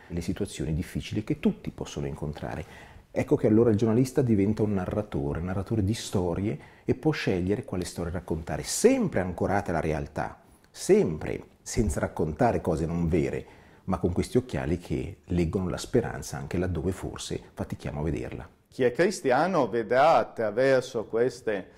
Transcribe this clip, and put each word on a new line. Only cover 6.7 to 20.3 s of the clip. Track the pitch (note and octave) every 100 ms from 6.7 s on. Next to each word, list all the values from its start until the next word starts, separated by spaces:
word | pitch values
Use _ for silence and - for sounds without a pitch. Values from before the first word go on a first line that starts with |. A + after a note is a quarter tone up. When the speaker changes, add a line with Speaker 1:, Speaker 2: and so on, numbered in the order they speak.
| -
Speaker 1:
e | -
può | - D#3
scegliere | D3 - F#2 F#2 G#2
quale | - F#2 E2+
storia | - E2+
raccontare, | F2 - E2 - D2
sempre | - - A#3 C4+ F#3+ G#2
ancorata | F2+ E2+ F2 G2 G2
alla | D#2+
realtà, | D#2+ D2+ D2 - - - _ _ _
sempre | - - G#3 B2+ D#2+ D2 G1+ - _
senza | - - G#2 -
raccontare | F#2+ - D#2 D#2 A#2+ F2+
cose | F#2 D#2 D#2+
non | E2+ E2
vere, | E2+ C2+ C2 - - - -
ma | - F#2
con | F#2
questi | F2 - B2+
occhiali | - D2+ C2+ E2+
che | - C2+ - - -
leggono | F2 D#2+ G2 F2+
la | -
speranza | - A#2+ C2 A#1 - C2+
anche | C#2+ F2
laddove | F#2 E2 F2+
forse | F2+ C2 - - - -
fatichiamo | - F#2+ - - C#2
a |
vederla. | D#2+ C2+ A#1+ A#1+ - _ _
Speaker 2:
Chi | -
è | B2
cristiano | B2 F#3+ G#3 C3+ B2+ F3 F3 A2+
vedrà | A#2 G#2 B2 D#3 C3+
attraverso | G#2+